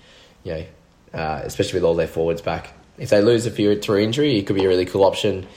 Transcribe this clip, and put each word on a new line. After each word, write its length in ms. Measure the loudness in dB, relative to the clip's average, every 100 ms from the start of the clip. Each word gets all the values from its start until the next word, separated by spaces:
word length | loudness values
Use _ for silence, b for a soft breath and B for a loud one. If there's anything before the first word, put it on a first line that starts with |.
| B B B B
you 100 | -10
know, 100 | -10 -10 -18 _ _ _
uh, 280 | -8 -6 -6
especially 340 | -8 -4 -2 0
with 60 |
all 100 | 0
their 120 | 0 -2
forwards 340 | -2 -2 -2
back. 320 | -4 -8 -8 -20 -20 -14
If 120 | 0
they 100 | 4
lose 260 | 4 2 0
a 40 |
few 280 | 0 0 0
through 220 | 0 0
injury, 320 | 2 0 0
he 80 | 0
could 140 | 0 0
be 80 |
a 40 | 2
really 180 | 2 0
cool 180 | 4
option 420 | 4 4 -2 -2 -8